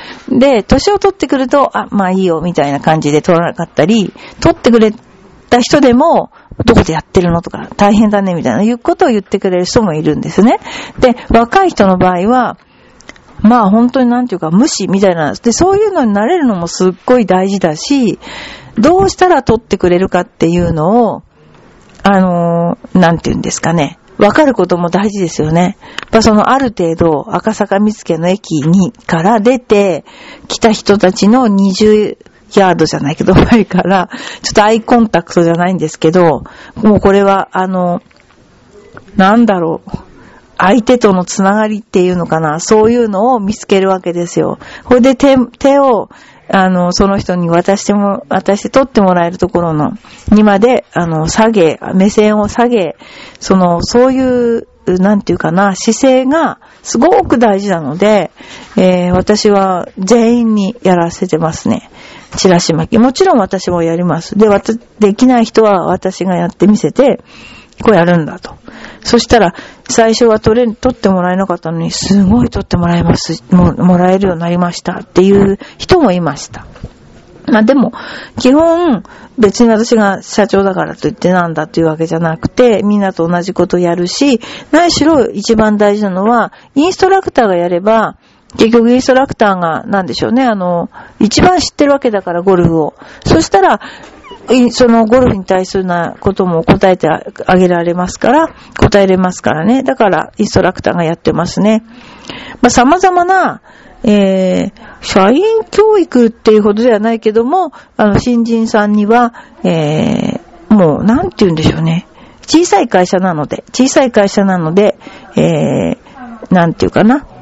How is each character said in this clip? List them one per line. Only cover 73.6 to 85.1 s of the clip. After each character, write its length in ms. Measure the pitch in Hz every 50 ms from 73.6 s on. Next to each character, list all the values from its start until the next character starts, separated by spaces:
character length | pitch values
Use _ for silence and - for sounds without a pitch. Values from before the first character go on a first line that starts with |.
| 180 - -
も 240 | - 170 180 180 175
ら 140 | 180 185
え 60 | 190 196
る 100 | 196 185
よ 40 | 170
う 20 |
に 60 | 160
な 80 | 170 170
り 80 | 175 175
ま 120 | 180 175
し 80 | 175 -
た 200 | - 180 180 185
っ 40 | -
て 180 | - - 175
い 100 | 190 196 202
う 220 | 202 196 196 196 - - - - -
人 220 | - - 370 359
も 120 | 294 196
い 80 | 180 180
ま 160 | 165 147 -
し 120 | - - -
た。 180 | - - - - - - - - - _ - - - - - _ - - -
ま 120 | - 240 214
あ 40 |
で 120 | 220 220 285
も、 180 | 277 208 - - - - - - - - - - -
基 140 | - 247
本、 500 | 269 302 330 339 330 339 359 320 233 180 - - - - - - _ 269
別 260 | 220 196 - - 240
に 40 | 233
私 260 | 220 208 226 - 240
が 260 | 220 208 196 190 -
社 240 | - - - - 202
長 160 | - - 196
だ 100 | 196 196
か 120 | 185 175 151
ら 100 | 147 -
と 140 | - - 151
い 20 |
っ 40 | -
て 180 | - - 180
な 140 | 185 180 175 170
ん 60 | 160
だ 120 | 151 156
と 140 | 156 - -
い 20 |
う 40 | 165
わ 100 | 160 156
け 100 | 160 165
じ 80 | 165 170
ゃ 60 | 165
な 180 | 170 160 160 -
く 100 | - -
て、 340 | - - 254 240 214 - 196
み 140 | 208 208 202
ん 20 |
な 120 | 196 190
と 140 | - - 165
同 160 | 170 175 175
じ 100 | 170 196
こ 140 | - - 175
と 100 | 175 -
を 40 | 180
や 140 | 180 170 170
る 120 | 175 175
し、 340 | 180 - - 277 285 247 220 - - - - - -
何 200 | 294 311 349 339
し 140 | - - 285
ろ 220 | 320